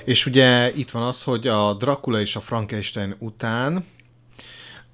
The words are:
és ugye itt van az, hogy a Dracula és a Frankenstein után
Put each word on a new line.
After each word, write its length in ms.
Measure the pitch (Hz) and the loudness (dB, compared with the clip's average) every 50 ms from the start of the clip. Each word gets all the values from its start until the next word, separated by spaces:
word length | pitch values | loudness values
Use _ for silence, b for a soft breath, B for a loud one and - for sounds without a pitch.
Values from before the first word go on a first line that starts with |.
| B | B
és 200 | - 123 - - | 0 2 2 2
ugye 460 | 135 123 135 131 127 123 123 120 127 - | 4 6 6 8 8 6 4 4 2 0
itt 160 | - 120 - | -4 -6 -6
van 120 | - 117 117 | -4 -4 -4
az, 200 | 123 123 - - | -4 -4 -4 -4
hogy 240 | 143 123 113 117 | -4 -4 -2 0
a 260 | 131 110 107 104 104 104 | 0 2 2 2 2 0
Dracula 460 | 98 120 135 139 139 - 127 113 107 | 0 0 -2 -2 -2 -2 -2 0 0
és 160 | 104 - - | 0 -2 -4
a 40 | 107 | -8
Frankenstein 760 | - - 123 117 107 101 117 107 95 - - 110 98 98 98 - | -6 -4 -4 -4 -4 -4 -6 -6 -6 -6 -6 -6 -6 -6 -8 -10
után 640 | 117 113 - - - 113 113 120 127 147 170 185 175 - - - _ _ _ _ _ - B B B B B B B B B B B B | -12 -14 -10 -6 -4 -4 -2 -2 -2 -2 -2 -4 -6 -8 -16 -20 _ _ _ _ _ -20 B B B B B B B B B B B B